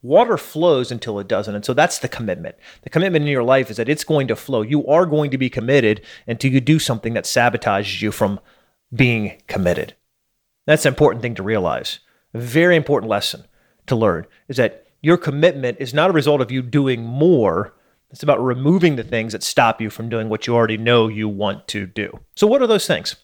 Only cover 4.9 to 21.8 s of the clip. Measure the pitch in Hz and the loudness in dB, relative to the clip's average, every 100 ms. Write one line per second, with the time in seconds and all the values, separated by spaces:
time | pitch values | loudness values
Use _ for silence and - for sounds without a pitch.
4.9 | 156 180 151 147 131 127 - 113 139 113 | 2 2 0 -2 -2 -2 -4 2 4 4
5.9 | 107 - - - 113 135 131 123 156 - | 0 -4 -18 -10 -2 2 2 4 2 2
6.9 | 110 113 113 - - 120 117 - 101 98 | -4 -4 -4 -2 2 2 2 -2 -2 -2
7.9 | 95 107 - 101 101 _ _ _ _ _ | -4 -4 -2 -2 -2 _ _ _ _ _
8.9 | 117 127 113 104 - - - 90 85 - | 2 2 2 -4 -10 -10 -2 0 -2 -6
9.9 | _ _ _ _ _ _ _ - 151 151 | _ _ _ _ _ _ _ 0 2 2
10.9 | 131 147 113 120 110 98 110 87 62 - | 2 2 2 -6 -6 -2 -2 0 -4 -6
11.9 | - _ _ _ 117 120 135 175 165 143 | -12 _ _ _ -12 -2 2 4 4 2
12.9 | 143 95 101 - - - _ _ _ - | -2 0 -2 -2 -8 -18 _ _ _ -4
13.9 | 120 107 85 - _ - 127 117 - _ | 2 2 0 -6 _ -8 -2 -2 -2 _
14.9 | _ 151 170 - 143 170 143 127 117 127 | _ 2 2 2 2 0 2 -6 -6 -4
15.9 | 143 180 165 135 147 117 131 123 143 135 | 0 2 2 2 0 0 -4 -2 0 0
16.9 | 120 117 127 165 160 101 85 - _ _ | -2 -6 0 4 4 2 0 -4 _ _
17.9 | _ _ - 147 131 127 127 139 185 170 | _ _ -6 0 2 0 0 2 4 2
18.9 | 135 107 117 110 98 - - 117 - 107 | 0 -4 -4 -4 -6 -2 2 2 2 -6
19.9 | - 117 113 110 107 - 117 110 110 117 | -6 -6 -6 -4 -6 0 2 2 0 2
20.9 | 120 113 107 107 98 101 98 - 104 | 2 2 -2 -6 -2 -4 -4 -8 -10